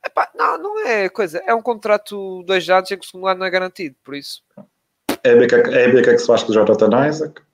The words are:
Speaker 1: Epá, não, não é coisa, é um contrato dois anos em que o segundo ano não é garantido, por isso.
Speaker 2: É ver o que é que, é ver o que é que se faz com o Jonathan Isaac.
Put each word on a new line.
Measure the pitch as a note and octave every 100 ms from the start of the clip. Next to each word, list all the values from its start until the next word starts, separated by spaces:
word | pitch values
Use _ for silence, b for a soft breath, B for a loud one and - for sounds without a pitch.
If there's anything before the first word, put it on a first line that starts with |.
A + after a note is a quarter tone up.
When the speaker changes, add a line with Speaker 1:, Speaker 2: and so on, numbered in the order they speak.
| -
Speaker 1:
Epá, | - - -
não, | - F4
não | F#4+ G#4+ G#4
é | A3 F#3+
coisa, | - F#3+ E3 -
é |
um | A#3
contrato | A3 A3 G#3+ G#3 - G3+ F#3+ F#3
dois | F3 F#3+ E3
anos | F#3 F#3
em | G3
que | -
o |
segundo | F#3 F#3+
ano | F#3
não | F#3+
é |
garantido, | F#3 F#3 - E3 C3+
por | - C#3+
isso. | - - _ - - _ _ _ - -
Speaker 2:
É | B2+ A#2+
ver | B2
o |
que | A#2+
é |
que, | A#2+
é | B2+ B2
ver | B2+
o |
que | A#2+
é |
que | A#2+
se | -
faz | A2+
com | -
o | A2
Jonathan | G#2 A2 G#2+ A#2 D3
Isaac. | D3+ D#3 - _